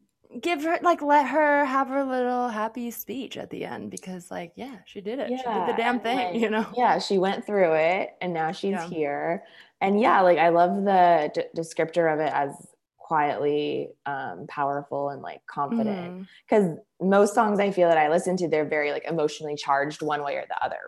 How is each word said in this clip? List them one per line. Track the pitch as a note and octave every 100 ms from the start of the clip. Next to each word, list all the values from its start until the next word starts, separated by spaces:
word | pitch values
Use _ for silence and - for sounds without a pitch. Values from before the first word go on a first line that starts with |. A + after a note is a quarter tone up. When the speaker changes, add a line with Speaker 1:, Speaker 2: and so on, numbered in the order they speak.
| _ _ _ B3
Speaker 1:
give | E4+ E4+
her, | D#4 E4+
like, | F4 E4+
let | D4 D4 C4
her | C#4+ D4+ C#4+ C#4+
have | C4+ B3+
her | C4+ C4+
little | B3+ B3 B3 B3
happy | G#3+ A3 B3+ A#3+
speech | A3+ - A#3+ B3+ -
at | -
the | - -
end | - G#3
because, | - - F#3 F3
like, | F3+ F3 F3
yeah, | A#3+ A3 -
she | G3+
did | G3 B3+
it. | A#3
She | B3+
did |
the | B3+ G#3 F3+
Speaker 2:
Yeah, | A3+
Speaker 1:
damn | A#3 B3
Speaker 2:
and, |
Speaker 1:
thing, | A3+ C4
Speaker 2:
like, | A#3+ A#3
Speaker 1:
you | A3
know? | G#3+ G#3 -
Speaker 2:
yeah, | A#3 E3+
she | - G3
went | F#3 G3+ -
through | G3+ F3
it | D#3+ D#3+ F#3+ - -
and | F3+
now | E3 D#3+
she's | F#3+ G3
Speaker 1:
Yeah. | F#3+ E3+
Speaker 2:
here. | E3+ D3 C#3+ D3+ F3+ - - - _
And | G3 G3+
yeah, | A#3+ A3+
like, | F#3 D#3+
I | E3+
love | E3+ F3+ G3+ G3
the | F#3+ F3 E3 D3+
d-, | E3+ - E3+
descriptor | E3 - D#3+ F3 E3
of | D3+
it | D3+
as | C#3 C#3 - - _ _ _
quietly, | - D3+ D3 G#2+ C#3+ D3 D3 C3+ C#3+ - -
um, | C#3 C3+ F2 D3
powerful | - C#3 C#3+ C#3+ C#3 C#3+
and, | C3+
like, | E2+ D2+ -
confident. | - C#3 A#3 G#3+ G3 F3
Speaker 1:
Mm-hmm. | F3+ F#3+ - _
Speaker 2:
'Cause | A3 F#3 D3+ - _
most | F3+ G3 G#3
songs | B3 A3 G3+
I | G3+
feel | F#3+ E3+
that | D#3+
I | D3+
listen | E3+ E3+ F3+
to, | E3+
they're | D#3 D3+
very, | D3+ D3
like, | D#3 -
emotionally | D#3+ D3+ - D#3 D3
charged | - C#3 C#3+ D3+
one | D3+ D3
way | C#3+ C3+
or | -
the | -
other, | B2+ -